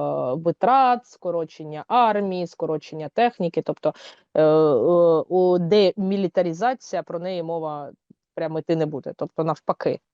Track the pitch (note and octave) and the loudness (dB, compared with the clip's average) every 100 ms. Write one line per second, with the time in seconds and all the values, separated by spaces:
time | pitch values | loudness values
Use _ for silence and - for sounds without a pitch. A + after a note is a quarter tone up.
0 | D3 C#3+ C3+ E3 E3 D#3+ G3+ C4 B3+ B3 | -2 -4 -4 -4 -4 0 2 4 4 0
1 | - - F3+ E3+ D#3+ - D#3 D3+ - A#3+ | -4 -12 -6 -6 -6 -10 -14 -12 -2 2
2 | A#3 G#3 G3 F#3 F3 - D#3+ D#3 - D#3+ | 2 2 -2 -4 -6 -6 -4 -4 -6 -12
3 | D#3 - A#3+ - E3+ E3 D#3 D3+ D#3 - | -6 0 0 0 -4 -2 -4 -4 -4 -6
4 | - - _ - D#3 D#3 D#3 B2+ C3 F3 | -10 -20 _ 2 4 6 4 4 4 4
5 | E3+ D#3+ - F3+ F3+ F3+ E3+ G#3 F#3+ F#3+ | 4 4 2 2 2 2 2 4 4 2
6 | F#3+ G3 F#3 F#3+ F3+ E3 A#3 C4 - F3+ | -2 -2 -2 -2 -2 -2 -4 -4 -6 -8
7 | D#3 E3+ F3+ F3+ E3 E3 D#3 D3 C#3+ - | -8 -8 -8 -8 -6 -6 -6 -8 -12 -18
8 | _ _ _ - D#3+ D#3+ - E3 D#3 C#3+ | _ _ _ -8 -6 -6 -2 -2 -2 -4
9 | C3+ - D3+ - D#3+ D3+ - - - - | -10 -10 -8 -4 -4 -4 -4 -4 -4 -4
10 | _ | _